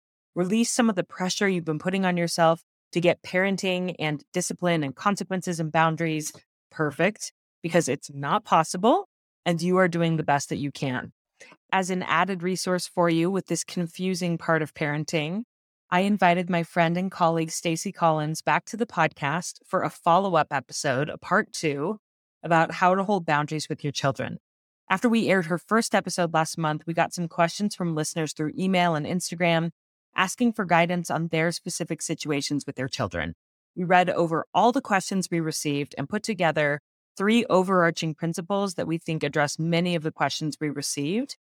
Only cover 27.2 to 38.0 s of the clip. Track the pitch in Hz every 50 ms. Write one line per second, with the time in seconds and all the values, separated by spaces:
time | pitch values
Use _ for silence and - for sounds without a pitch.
27.2 | 170 165 - - 170 165 - - 208 208 - - 180 170 160 151 156 - - 170
28.2 | 156 143 - - 156 151 - - 185 190 190 180 175 175 160 147 151 - 180 180
29.2 | - - 175 170 180 170 165 165 165 165 - _ _ _ _ _ _ _ _ -
30.2 | 185 185 - - 247 240 220 - 196 165 175 165 170 170 180 175 165 - 143 156
31.2 | 165 165 - 160 160 175 165 - - 180 - - 175 - 170 - - - 160 -
32.2 | - 151 151 147 - - 147 139 - - - - 131 135 - - 117 95 90 85
33.2 | 76 82 82 - _ _ _ _ _ _ _ 175 185 165 185 180 180 175 - -
34.2 | 175 160 165 151 - - - 175 202 240 240 277 - - 208 185 - - 202 190
35.2 | 175 - 175 170 160 156 151 - - 151 143 143 147 - - - 139 - 208 208
36.2 | - - 208 165 175 160 151 156 151 143 143 143 - _ _ _ _ _ _ -
37.2 | 190 214 226 240 - - 170 185 185 190 190 180 170 170 165 -